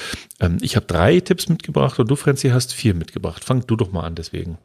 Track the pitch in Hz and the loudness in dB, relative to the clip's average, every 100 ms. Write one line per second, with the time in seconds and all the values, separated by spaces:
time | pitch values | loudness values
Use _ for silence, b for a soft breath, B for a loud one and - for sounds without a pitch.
0 | B B B - 90 85 - 220 - 85 | B B B -2 0 0 0 -2 0 2
1 | 92 180 180 175 - 165 - 147 135 - | 6 4 4 -2 0 -2 0 0 0 2
2 | 117 139 - 139 139 123 123 - 117 87 | 0 2 2 2 2 2 0 -2 0 0
3 | 80 - 82 82 - 131 - 113 92 90 | -2 -6 -8 -8 -2 -2 0 0 0 -2
4 | 82 82 80 87 87 82 | -6 -8 -10 -8 -8 -10